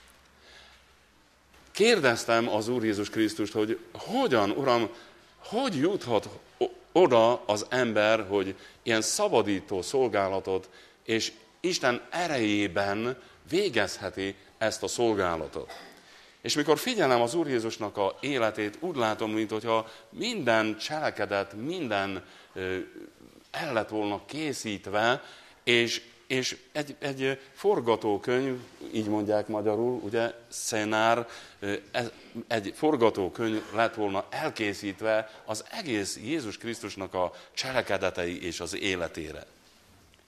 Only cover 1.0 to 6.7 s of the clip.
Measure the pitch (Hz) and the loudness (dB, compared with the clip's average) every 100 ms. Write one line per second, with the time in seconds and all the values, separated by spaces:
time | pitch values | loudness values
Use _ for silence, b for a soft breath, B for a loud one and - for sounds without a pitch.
1 | _ _ _ _ _ - - - 220 220 | _ _ _ _ _ -20 -6 4 6 6
2 | 135 113 - 117 117 104 110 123 110 101 | 6 4 4 2 4 0 0 0 0 0
3 | 101 113 110 - 104 113 107 110 - - | -2 0 0 0 -2 0 0 -2 -8 -14
4 | - 226 254 120 101 120 135 120 107 B | -4 0 2 4 4 2 2 2 2 B
5 | B B B B - 220 269 156 160 202 | B B B B -6 -2 0 0 0 0
6 | 120 107 - - - - - | 0 0 0 -10 -12 -4 -4